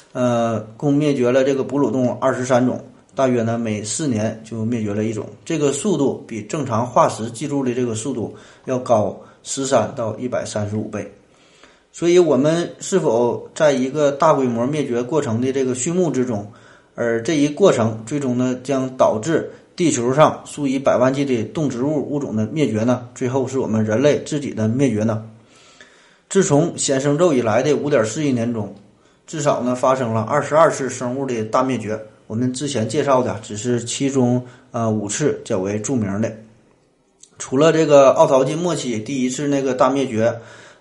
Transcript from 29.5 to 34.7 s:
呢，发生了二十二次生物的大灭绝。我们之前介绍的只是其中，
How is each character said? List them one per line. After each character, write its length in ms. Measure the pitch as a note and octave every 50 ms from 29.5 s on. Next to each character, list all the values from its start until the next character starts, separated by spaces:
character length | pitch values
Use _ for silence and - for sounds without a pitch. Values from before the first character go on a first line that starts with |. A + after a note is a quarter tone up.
| - -
呢， 140 | B2 B2 B2
发 200 | B2 - C3 C3+
生 160 | C3 B2+ A2+
了 100 | A2+ A2+
二 200 | A2 A2+ C#3+ D3
十 140 | C3+ - D3
二 160 | D#3 E3 C#3+
次 180 | - - C3+ B2
生 260 | - - B2+ B2 B2
物 120 | C#3 C#3
的 160 | C3 A#2+ A2+ G#2+
大 160 | G#2+ - C3
灭 160 | C3 C3 B2+
绝。 220 | A2 G#2 G#2 G#2+ G#2 - - - _ _
我 80 | - A2
们 180 | A2+ B2+ B2+
之 160 | B2 - D3
前 220 | C#3 - A2+ A2 A2
介 140 | - D3+ C3
绍 180 | C#3+ C3+ B2+
的 180 | A2+ G#2+ A2 G#2+ -
只 120 | - G#2+
是 280 | G2+ A2 B2 B2 A#2+ A2+
其 260 | - - - C#3 C3+
中， 340 | C3+ C3+ B2 A#2+ B2 B2 B2 - - - _ _